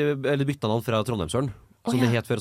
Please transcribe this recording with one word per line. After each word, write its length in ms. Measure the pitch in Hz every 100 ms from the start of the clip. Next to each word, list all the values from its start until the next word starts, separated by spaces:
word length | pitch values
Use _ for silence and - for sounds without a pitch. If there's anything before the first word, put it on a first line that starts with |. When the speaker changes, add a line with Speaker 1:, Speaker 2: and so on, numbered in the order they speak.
| 147 139
Speaker 1:
eller 320 | 131 143 139
bytta 240 | 139 110
navn 160 | 113 117
fra 160 | 110
Trondheimsøren. 480 | 104 110 80 117 135
Speaker 2:
Å, 400 | - - _ -
Speaker 1:
Som 80 | 123
Speaker 2:
ja. 80 | 123
Speaker 1:
det 80 | 117
het 160 | -
før, 80 | 117